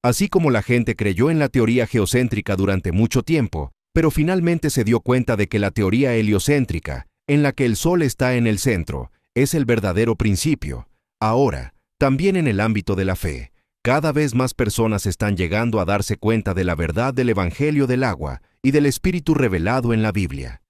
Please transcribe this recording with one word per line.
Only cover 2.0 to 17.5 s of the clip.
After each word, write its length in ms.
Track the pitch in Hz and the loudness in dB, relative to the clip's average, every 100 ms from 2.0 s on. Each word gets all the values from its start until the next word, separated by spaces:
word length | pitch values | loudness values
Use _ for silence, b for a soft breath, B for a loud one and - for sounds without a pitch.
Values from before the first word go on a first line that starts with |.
| 98 123 123 104 - 98 | 2 2 0 -2 -2 0
durante 380 | 98 95 92 | 0 0 0
mucho 280 | 87 117 131 | 0 2 2
tiempo, 520 | - 160 113 80 69 _ _ | 0 0 0 -4 -10 _ _
pero 180 | 165 160 | 0 2
finalmente 580 | 156 151 190 170 170 156 | 2 0 2 0 0 0
se 160 | - 101 | 0 2
dio 160 | 117 | 0
cuenta 340 | - 127 120 110 | 2 0 0 -2
de 140 | 101 | 0
que 100 | 107 | 0
la 120 | 101 | -2
teoría 440 | - 98 113 135 113 | 0 0 2 2 2
heliocéntrica, 920 | 107 101 - 147 123 80 - 65 - _ - | 2 2 2 0 0 -4 -6 -10 -12 _ -2
en 160 | 147 | 2
la 80 | 147 | 2
que 140 | - 127 | 0 0
el 100 | 107 | 0
Sol 260 | 165 180 | 0 2
está 340 | 147 - 127 123 | 0 0 0 2
en 120 | 117 | 0
el 120 | 104 | 0
centro, 520 | 117 101 78 69 62 _ _ - | 0 -2 -4 -8 -10 _ _ -2
es 180 | 135 | 0
el 120 | 160 123 | 0 0
verdadero 500 | 113 98 90 117 110 | 0 0 0 0 0
principio. 720 | 107 95 156 151 73 62 - _ _ _ | 0 0 0 -2 -4 -10 -14 _ _ _
Ahora, 540 | 107 117 139 69 62 _ _ _ | 0 2 2 0 -10 _ _ _
también 400 | 139 139 190 190 | 0 2 2 2
en 100 | 151 | 0
el 140 | 98 | 0
ámbito 340 | 110 107 - 95 | 0 0 -2 -2
de 80 | |
la 140 | 95 92 | -2 -2
fe, 340 | 90 65 - _ _ _ | -4 -6 -12 _ _ _
cada 300 | - 139 156 | 0 0 0
vez 200 | 147 147 120 | 0 0 0
más 180 | 127 | -2
personas 520 | - 107 110 113 104 101 | -2 -2 0 0 0 -4
están 300 | 87 104 92 | -4 -2 -2
llegando 460 | 87 101 117 110 | -2 0 0 0
a 40 | 87 | 0
darse 300 | 101 - 104 | -2 -2 -2
cuenta 380 | 104 113 101 | 0 0 -2
de 100 | 92 | -2
la 120 | 90 80 | -2 -2
verdad 380 | 82 78 131 | -2 -2 -2
del 160 | 131 123 | 0 0
Evangelio 560 | 101 87 | 0 -2